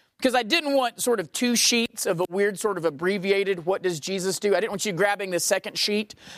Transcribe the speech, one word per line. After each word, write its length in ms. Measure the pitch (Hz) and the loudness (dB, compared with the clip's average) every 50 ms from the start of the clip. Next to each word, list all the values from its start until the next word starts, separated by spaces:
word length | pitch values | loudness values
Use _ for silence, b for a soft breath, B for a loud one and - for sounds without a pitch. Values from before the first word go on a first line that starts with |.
| b b b - | b b b 0
'Cause 140 | - 254 233 | 0 2 2
I 80 | 254 240 | 2 2
didn't 320 | 202 320 339 311 285 277 | 2 2 2 2 2 2
want 260 | 269 254 240 - - | 2 2 2 -2 -2
sort 200 | - 247 240 208 | -2 0 0 0
of 100 | 165 147 | -2 -6
two 240 | - - 247 247 240 | -4 -2 0 2 2
sheets 500 | 220 - - 240 233 226 - - - - | 2 2 4 2 2 0 -2 -4 -4 -2
of 140 | - 185 165 | -2 0 0
a 60 | 180 180 | -2 -2
weird 300 | 170 196 202 208 196 170 | 0 0 0 0 0 -2
sort 180 | - 214 196 | -2 -2 -2
of 80 | 175 160 | 0 -2
abbreviated, 800 | 165 147 135 170 185 202 202 175 196 196 196 196 190 196 175 156 | -2 -2 0 0 0 0 0 0 0 2 2 2 0 -2 -2 -2
"What 180 | 175 190 196 175 | -2 -2 0 0
does 180 | 185 175 147 | -2 -2 -2
Jesus 400 | - 180 190 190 175 190 175 - | -4 -4 -4 -2 -2 -2 -2 0
do?" 160 | - 208 196 | 0 2 2
I 20 | 175 | 2
didn't 120 | 202 226 202 | 2 -2 -4
want 120 | 190 - | -4 -4
you 60 | 214 | -4
grabbing 400 | 180 156 196 202 202 190 202 190 | 0 0 0 0 0 -2 -4 -4
the 80 | 180 170 | -2 -2
second 400 | - - 196 190 - 208 - - | 0 0 0 0 -2 -4 -4 -4
sheet, 380 | - - 208 208 220 - - B B B B | -2 0 0 -2 -2 -4 -10 B B B B